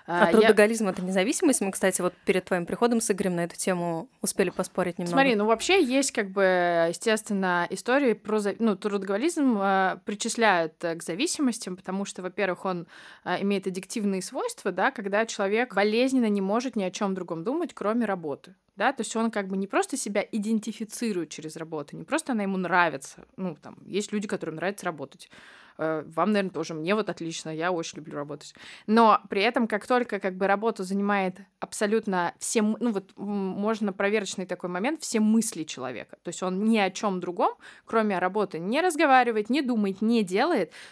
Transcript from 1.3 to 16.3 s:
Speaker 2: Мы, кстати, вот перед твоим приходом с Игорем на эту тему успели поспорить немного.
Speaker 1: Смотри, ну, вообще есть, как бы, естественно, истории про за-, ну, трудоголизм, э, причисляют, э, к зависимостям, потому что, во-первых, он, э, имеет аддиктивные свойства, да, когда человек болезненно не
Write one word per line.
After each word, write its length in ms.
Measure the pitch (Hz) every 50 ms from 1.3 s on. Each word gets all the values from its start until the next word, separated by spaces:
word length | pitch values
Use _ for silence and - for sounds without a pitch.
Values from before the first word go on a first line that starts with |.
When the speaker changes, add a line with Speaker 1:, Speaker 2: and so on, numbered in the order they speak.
| 320 - - 302 254 -
Speaker 2:
Мы, 100 | 202 196
кстати, 300 | 185 - - 190 185 -
вот 120 | 175 180 - - _
перед 180 | - 185 185 180
твоим 220 | - 196 180 175
приходом 340 | - 190 - 240 240 240 226
с 100 | - -
Игорем 280 | 202 185 202 190 180 170
на 80 | 170
эту 100 | 170 -
тему 540 | - - 202 185 175 175 170 165 165 156 - _ _
успели 280 | - - - - 190 180
поспорить 500 | - - 185 - - - 180 180 170 -
немного. 160 | 175 175 247
Speaker 1:
Смотри, 200 | 269 269 269 233
ну, 100 | 202 208
вообще 360 | 220 226 220 - - 370 392
есть, 300 | 311 240 254 277 269 -
как 200 | - 254 214 190
бы, 120 | 190 202 196 185 185 180 175 175 170 170 165 165
естественно, 760 | 170 - - 226 220 214 - - 208 196 190 185 175 175 175 -
истории 420 | - 185 - - 254 285 294 247
про 280 | 214 214 - - 214 214
за-, 180 | 202 202 190 -
ну, 160 | 226 226 202
трудоголизм, 840 | 185 - 214 196 202 185 196 196 208 254 339 339 330 285 262 233 202
э, 420 | 196 196 190 190 190 185 - 196 -
причисляют, 720 | - 208 208 - 233 - 240 226 214 190 175 165 156 - _ -
э, 120 | 170 165
к 60 | 170 -
зависимостям, 760 | - 165 190 277 349 - - 294 254 226 - - 196 185 180
потому 260 | - - 185 196 202
что, 180 | 190 - -
во-первых, 440 | 180 185 180 - 202 185 180 - -
он, 220 | 190 185 175 165 - - - - - - - _
э, 180 | 180 180 - 190
имеет 240 | 202 202 196 196 190
аддиктивные 540 | 180 190 185 - - 240 202 202 196 185
свойства, 520 | 180 - 254 294 427 480 - - - 208 180
да, 180 | 185 196 254
когда 340 | 277 - 202 196 196 208 226
человек 480 | 220 - - 202 196 208 226 247 247 185
болезненно 540 | 196 208 214 214 233 254 269 254 262 233
не 140 | 214